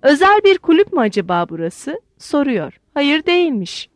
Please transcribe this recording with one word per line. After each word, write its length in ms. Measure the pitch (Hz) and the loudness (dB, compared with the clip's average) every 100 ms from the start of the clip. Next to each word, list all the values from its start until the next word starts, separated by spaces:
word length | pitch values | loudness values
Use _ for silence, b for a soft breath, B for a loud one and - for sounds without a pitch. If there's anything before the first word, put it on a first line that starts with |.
"Özel 380 | 269 294 381 415 | 2 4 4 4
bir 140 | 415 370 | 4 2
kulüp 340 | - 330 415 | 2 2 2
mü 80 | 359 | 0
acaba 460 | 220 196 175 175 175 | -2 -2 -2 -2 -4
burası?" 520 | 165 165 - - 359 _ _ | -6 -8 -10 -12 -12 _ _
soruyor. 640 | - 294 277 226 151 - _ | -4 -2 0 -2 -6 -14 _
Hayır, 320 | - 285 311 311 | -4 -2 0 0
değilmiş. 640 | 349 339 240 175 - - | 0 0 -2 -8 -12 -16